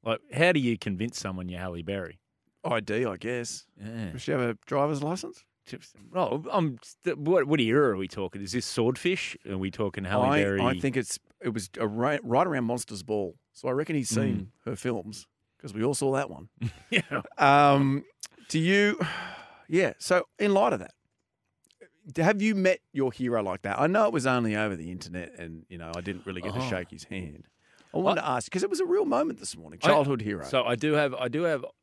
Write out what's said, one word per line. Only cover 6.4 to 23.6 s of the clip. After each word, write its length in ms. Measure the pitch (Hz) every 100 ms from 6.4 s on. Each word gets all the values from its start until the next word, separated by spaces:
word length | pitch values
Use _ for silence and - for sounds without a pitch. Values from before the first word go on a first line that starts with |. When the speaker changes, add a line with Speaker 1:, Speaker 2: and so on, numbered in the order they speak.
| 160
Speaker 1:
I'm 260 | 208 160 120
st-, 340 | - - 175 147
what, 300 | 147 185 139
what 120 | 151
era 300 | 113 131 139
are 20 | 95
we 100 | 95
talking? 340 | - 95 98
Is 100 | 98
this 140 | 120 -
Swordfish? 680 | - 117 127 175 185 - - -
Are 80 | 95
we 140 | 95
talking 340 | - 101 -
Halle 200 | 95 104
Speaker 2:
I, 180 | 127 147
Speaker 1:
Berry? 180 | 101 98
Speaker 2:
I 180 | 120 110
think 200 | 139 131
it's, 200 | 110 - _ _
it 140 | -
was 160 | 110 92 -
a 80 | 110
ri-, 320 | 110 123 151
right 240 | 220 123 180
around 180 | 139
Monsters 380 | 117 120 - 104
Ball. 340 | 90 107 92 - _ -
So 120 | 127
I 20 |
reckon 240 | 131 156 156
he's 120 | 120
seen 240 | 110 107 98 98 _ -
Speaker 1:
Mm. 40 |
Speaker 2:
her 40 | 101
films, 520 | 127 113 95 104 - _ _ _
'cause 100 | -
we 120 | 104
all 100 | 120
saw 180 | 139 139
that 140 | 135 139
one. 200 | 71 92 _
Speaker 1:
<laughs> 300 | 117 - -
Yeah. 320 | 220 - 139 - -
Speaker 2:
Um, 680 | 139 143 143 139 139 139 - _ - _ -
do 100 | 160
you, 400 | 165 202 208 208 175 - -
<sighs> 340 | - - - -
yeah, 240 | 165 165 -
so 280 | - 180 - -
in 120 | 208
light 200 | 196 233
of 80 | 131
that, 120 | 87 _ _ _ _ _ _ _ _ _ - _ 180
d-, 100 | 131
have 200 | 165 214
you 140 | 214 202
met 240 | 185 185 _
your 200 | 135 131
hero 300 | - 127 117
like 200 | 101 92